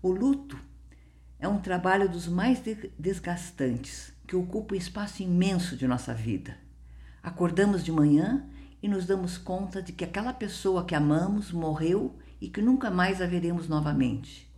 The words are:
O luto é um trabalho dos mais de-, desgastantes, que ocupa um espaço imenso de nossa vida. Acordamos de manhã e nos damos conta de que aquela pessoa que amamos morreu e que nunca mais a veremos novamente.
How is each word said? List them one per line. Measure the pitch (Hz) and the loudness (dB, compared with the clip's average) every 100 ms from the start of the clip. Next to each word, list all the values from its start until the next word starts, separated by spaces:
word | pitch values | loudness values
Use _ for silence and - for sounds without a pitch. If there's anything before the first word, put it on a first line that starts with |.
O | 185 | 0
luto | 185 247 277 - - - - - - - - - - | 2 2 2 -2 -14 -16 -20 -20 -20 -20 -20 -20 -8
é | 175 | -2
um | 202 | -2
trabalho | 190 180 185 196 196 | 0 0 4 4 4
dos | 175 170 | 0 -2
mais | 175 220 254 | 0 4 2
de-, | - 214 - - | 2 -6 -8 -6
desgastantes, | 165 190 - 175 - - 131 120 - - - - - | -4 -2 -4 -6 -6 -2 -2 0 -6 -12 -16 -18 -4
que | 185 | -2
ocupa | 180 220 214 | -2 -4 -4
um | 196 | -4
espaço | 180 - 202 - | -4 -6 -8 -6
imenso | 185 175 190 185 175 123 | 0 4 4 2 -2 -2
de | 127 | 0
nossa | 123 123 | 0 -2
vida. | 117 110 95 - - - - - - - - | -4 -2 -4 -4 -14 -16 -20 -20 -20 -20 -14
Acordamos | 170 175 175 160 202 190 | -12 0 0 4 4 2
de | 151 | 0
manhã | 160 147 147 185 269 - - - - | 4 6 6 4 0 -4 -16 -18 -8
e | 202 | -2
nos | 196 | -2
damos | 180 190 180 - | 0 0 0 -6
conta | - 185 196 190 | -6 -4 -4 -6
de | 180 | -10
que | - | -8
aquela | 175 196 226 | -6 -4 -6
pessoa | 247 208 - 190 185 | -4 -8 -2 0 0
que | 175 | 0
amamos | 156 147 151 180 208 202 | 2 4 4 2 0 -2
morreu | 170 160 156 160 190 240 - - - | -4 -2 0 2 2 0 -8 -20 -14
e | 180 | -10
que | - | 0
nunca | 220 262 247 | 4 4 2
mais | 180 180 190 | 2 2 2
a | 180 | 0
veremos | 175 170 175 151 | 0 0 -2 0
novamente. | 156 151 143 127 110 110 - - | 0 0 2 0 0 -8 -16 -20